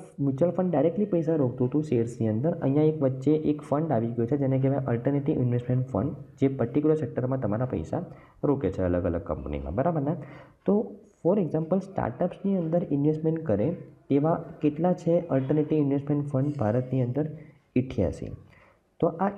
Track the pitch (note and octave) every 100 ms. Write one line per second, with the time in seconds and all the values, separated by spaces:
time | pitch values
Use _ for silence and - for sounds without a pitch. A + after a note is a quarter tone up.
0 | - - C#3 C3+ F3 E3+ F#3 D3+ D#3+ E3+
1 | G#3 E3+ D#3 D#3+ B2+ A#2 B2+ D3+ D#3 A#2+
2 | A#2 - A2+ G#2+ D#3 E3+ C3+ C#3+ D#3 D#3
3 | C3 C3+ D3+ D#3 D#3 D3+ - C#3+ D#3+ A#2
4 | A#2 A#2+ A#2 C#3+ C3+ C3 C3+ C#3 C3 A#2
5 | C#3 C#3+ C#3+ C3 B2 A#2+ B2 B2+ B2+ G2
6 | C#3 - - - C3+ C3+ C3 D3 D3+ D#3
7 | C3+ - B2+ C3+ G#2+ A2 B2+ F#2+ D#2+ C#3+
8 | - - - - D3 C3+ F#2 - F2+ F2
9 | F2 E2+ - D2 C2+ C#2+ C#2 G2+ E3 D#3+
10 | C#3 F3 - - - _ - G#3 - -
11 | - _ E3 G#3 D3+ D#3 D#3+ F#3+ - -
12 | - - F3+ - G3 F#3+ D#3+ F3 - C#3+
13 | D3 D#3 D#3 D#3+ C3 G2+ C3+ - - -
14 | - C#3 D#3 F3 - - D3+ D3 F3+ F3
15 | E3+ E3+ - C3+ C3+ D#3 D3 D#3 C#3 C#3
16 | D3 D3 C#3+ C3 C#3+ C#3+ G#2+ B2 B2+ C3
17 | A#2+ C#3 D#3 - - - _ C3 C3 -
18 | E2 - G#1+ - - - - _ _ -
19 | E3 E3 G3